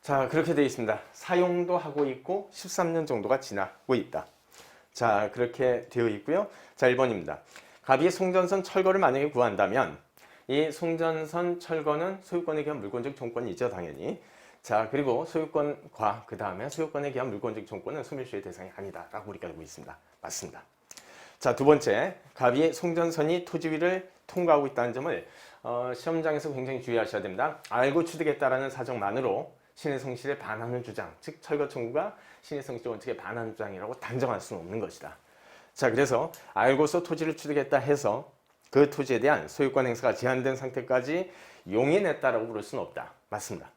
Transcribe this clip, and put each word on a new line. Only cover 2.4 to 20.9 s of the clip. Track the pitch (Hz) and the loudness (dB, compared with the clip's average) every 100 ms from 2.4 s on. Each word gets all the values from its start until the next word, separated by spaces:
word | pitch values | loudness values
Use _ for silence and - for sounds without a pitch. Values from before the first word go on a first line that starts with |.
| 202 | -6
십삼 | - 185 - 170 | -14 -6 0 2
년 | 165 156 | 0 0
정도가 | 120 101 135 | -2 2 0
지나고 | - 101 95 - - | 0 -4 -4 -6 0
있다. | 123 - 76 - _ _ - - - _ | 0 0 -8 -8 _ _ -20 -20 -20 _
자, | - 117 101 104 | 0 2 4 2
그렇게 | 120 123 127 127 120 - | -2 -2 2 2 2 -2
되어 | 120 117 | 0 0
있고요. | 104 - 170 208 - - - | 0 0 0 0 -10 -20 2
자, | 127 | 4
일 | 127 | 6
번입니다. | 131 104 76 73 - - - - | 2 2 -4 -10 -12 -20 -20 -14
갑이 | - 135 175 | 2 4 4
송전선 | 175 185 185 180 196 | 2 2 2 2 0
철거를 | 180 190 185 190 | 0 2 4 6
만약에 | 160 135 147 | 4 4 0
구한다면 | 131 120 98 98 120 82 73 _ - - - - | 2 2 4 2 2 0 -4 _ -20 -20 -20 -2
이 | 135 156 | 0 0
송전선 | 147 165 165 165 160 156 175 175 175 | -2 -4 0 0 -2 -4 -2 -2 -4
철거는 | - 160 151 151 180 190 | -4 -2 0 0 -2 -6
소유권에 | - 175 170 156 | -6 -4 -2 -2
기한 | 147 147 | -4 -6
물권적 | 101 120 127 131 | -6 -6 -6 -8
종권이죠, | 120 117 120 90 123 | -6 -6 -6 -2 -4
당연히. | 95 85 69 107 208 - - - _ | -2 -10 -6 -8 -8 -14 -20 -20 _
자, | - 107 110 | 0 0 2
그리고 | 139 139 120 160 | 0 2 0 0
소유권과 | 160 156 156 147 143 - - 107 104 - | -4 -2 0 -2 -4 -12 -2 -2 -2 -10
그 | 98 | -8
다음에 | 101 92 131 | -6 -6 -8
소유권에 | 151 156 147 143 | -4 -4 -2 -4
기한 | 127 131 | -4 -4
물권적 | 101 117 107 104 | -4 -6 -6 -10
종권은 | 101 - 147 | -10 -8 -8
소멸시효의 | 127 139 127 101 | -8 -10 -8 -8
대상이 | 98 87 92 95 | -10 -14 -16 -12
아니다라고 | 98 82 85 98 104 | -12 -12 -12 -12 -12
우리가 | 98 87 | -10 -12
알고 | 80 | -12
있습니다. | 80 - - - _ _ | -16 -16 -18 -20 _ _
맞습니다. | - - - - - _ _ | -10 -10 -10 -14 -20 _ _